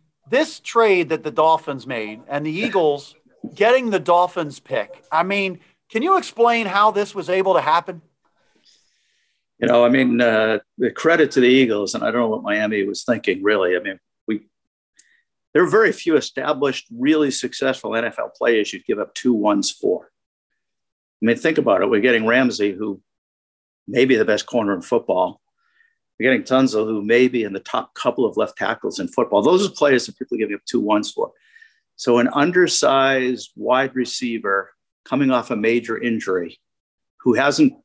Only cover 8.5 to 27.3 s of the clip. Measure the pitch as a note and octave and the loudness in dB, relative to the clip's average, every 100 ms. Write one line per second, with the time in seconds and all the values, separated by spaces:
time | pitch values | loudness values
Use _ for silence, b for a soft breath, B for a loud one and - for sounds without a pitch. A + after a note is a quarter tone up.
8.5 | _ _ _ _ _ _ _ _ _ _ | _ _ _ _ _ _ _ _ _ _
9.5 | - A#2+ A#2+ A#2+ C3+ B2+ A#2+ A#2+ A2 A2 | -4 0 4 4 4 2 2 2 2 0
10.5 | G#2+ - - A#2+ - D#3+ E3 D3+ C3+ B2 | -2 -6 -4 -4 0 2 4 2 4 4
11.5 | C3 B2 G#2 G2 G#2 A2 A#2+ A2+ G#2+ G#2 | 4 4 0 -4 -4 -2 -2 -2 -2 -4
12.5 | G#2+ G#2+ G#2 G2 - - A2 G#2 F#2 G2+ | -4 -2 -2 -4 -4 -4 -4 -2 -2 0
13.5 | G#2 F2+ F2+ G2 F#2+ _ _ - G#2+ - | 2 2 0 -4 -12 _ _ -8 -8 -8
14.5 | _ _ _ _ - b b b _ _ | _ _ _ _ -20 b b b _ _
15.5 | D3+ E3+ G3+ G#3 - E3+ D3+ - - C#3 | 0 2 4 2 0 0 0 0 -6 -6
16.5 | C#3 C#3+ B2 - A#2 C3+ D#3 C#3+ - A#2 | -2 -2 -4 -10 -4 0 2 0 -2 -6
17.5 | - C3+ B2+ A2 A2 A#2 A2+ A2+ - A#2+ | -4 -4 -4 -6 -4 -4 -6 -10 -4 0
18.5 | A2+ G#2 F#2 - G#2 - - B2+ A2 G#2 | 0 0 -6 -6 -4 -6 -4 -2 0 2
19.5 | G2+ - - - F#2 - _ _ _ _ | 0 -2 -4 -4 -4 -6 _ _ _ _
20.5 | _ _ _ _ _ _ - A2 A#2 D#3+ | _ _ _ _ _ _ -4 -2 0 0
21.5 | D#3+ A#2 F#2+ G2+ A2 B2 A#2 A2 B2 B2+ | 0 2 2 2 2 2 2 2 2 2
22.5 | G#2 G#2 F#2 G#2+ F#2+ _ _ _ _ _ | 0 -2 -2 -6 -8 _ _ _ _ _
23.5 | _ _ _ - C3+ C3 A2+ A2 G#2 - | _ _ _ -4 2 4 4 2 0 -2
24.5 | B2 G#2 F#2 - A#2 - F#2 F2+ - _ | -2 -2 -4 -2 -2 0 0 0 -4 _
25.5 | _ _ _ _ _ _ - B2+ A#2+ - | _ _ _ _ _ _ -2 0 0 0
26.5 | C3 C3 D3 A2 G#2+ G#2 A#2+ B2+ | 2 2 0 -2 -2 2 4 4